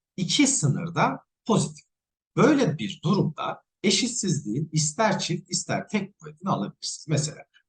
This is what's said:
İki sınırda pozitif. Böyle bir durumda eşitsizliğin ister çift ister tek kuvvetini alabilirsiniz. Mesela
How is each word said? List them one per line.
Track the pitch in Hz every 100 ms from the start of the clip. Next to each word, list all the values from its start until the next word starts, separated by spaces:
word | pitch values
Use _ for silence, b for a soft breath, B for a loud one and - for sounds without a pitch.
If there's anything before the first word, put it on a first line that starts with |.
| _ -
İki | 190 - 269
sınırda | - 139 - 165 - 240 269 _ _ -
pozitif. | 202 - - - _ _ _ _ -
Böyle | 233 285 220 -
bir | 104 -
durumda | 151 196 156 - - - _ _
eşitsizliğin | 202 - 240 - 190 143 - 123 160
ister | 156 151 - 220 190
çift | - - -
ister | - - 110 -
tek | 208 196 _
kuvvetini | 151 - 190
alabilirsiniz. | 98 123 - - - -
Mesela | 156 - - - b